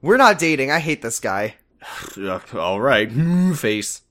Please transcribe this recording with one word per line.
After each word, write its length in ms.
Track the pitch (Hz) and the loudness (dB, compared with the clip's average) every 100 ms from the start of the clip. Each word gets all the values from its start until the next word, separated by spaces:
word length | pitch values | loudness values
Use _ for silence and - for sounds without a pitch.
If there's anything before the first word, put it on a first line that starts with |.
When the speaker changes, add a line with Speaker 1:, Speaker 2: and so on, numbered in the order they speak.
Speaker 1:
we're 160 | 143 247 | 4 6
not 200 | 254 180 | 6 4
dating. 320 | 160 151 135 | 0 0 0
I 80 | 156 | 0
hate 220 | 156 147 | 0 -4
this 180 | 117 - | -4 -6
guy. 340 | 113 95 107 - _ _ - - - - | -4 -2 -4 -8 _ _ -16 -14 -14 -10
Speaker 2:
Uh, 220 | 98 92 - - | -6 -6 -8 -4
all 260 | 85 98 | -2 0
right. 280 | 127 120 110 | 2 2 2
Hmm, 440 | 117 165 180 185 | 0 0 2 2
face. 480 | 160 113 107 101 - _ | 0 -2 -2 -4 -12 _